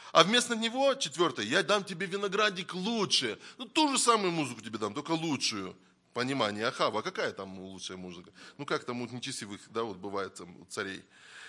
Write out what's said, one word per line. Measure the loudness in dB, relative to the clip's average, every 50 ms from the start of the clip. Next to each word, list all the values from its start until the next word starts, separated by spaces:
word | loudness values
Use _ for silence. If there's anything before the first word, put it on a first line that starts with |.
| -4 4 8
А | 8 8
вместо | 8 6 2 2 2 0
него, | 0 -2 -2 0 2 4 4 4
четвёртое, | 2 -2 -2 2 4 2 4 4 0 0
«Я | 2 4 2 4
дам | 4 2 2 2
тебе | -2 -6 -4 -4
виноградник | -4 -2 -2 -2 0 2 2 2 2 2 0 -6 -6 -4
лучше». | -4 -2 0 0 0 2 2 2 2 2 2 -2 -4 -10 -16 -14
Ну, | -14 -10
ту | -2 2 4 4 4
же | 4 4
самую | 4 6 6 6 4 2 2
музыку | 2 0 -2 -4 -8
тебе | -10 -8 -6
дам, | -2 -2 -2 -2
только | -2 -2 -2 -2
лучшую. | 0 0 0 0 0 0 -2 -2 -2 -6 -8 -10 -14 _ _ _ _ _ _ -4
Понимание | -2 -2 0 2 2 2 2 2 0 0
Ахава. | 0 0 2 2 2 2 0
А | -2
какая | -2 -4 -2 -4 -4 -4
там | -6 -8 -10 -10 -12
лучшая | -12 -12 -12 -12 -10 -10 -10
музыка? | -10 -10 -12 -12 -14 -16 -18 -20 -20 -20 -18 -14 -10
Ну, | -6
как | -4 -4 -4 -2
там | -4 -6 -4
у | -4
нечестивых, | -6 -8 -8 -8 -8 -8 -8 -8 -10 -10 -12 -12 -8
да, | -4 -2 -2
вот | -2 -4
бывает | -8 -8 -6 -4 -4 -4 -4 -6
там | -12 -16 -16 -16 -18
у | -18
царей. | -12 -6 -6 -4 -4 -6 -10 -12 _ _ -20 -20 -20 -20 -18 -18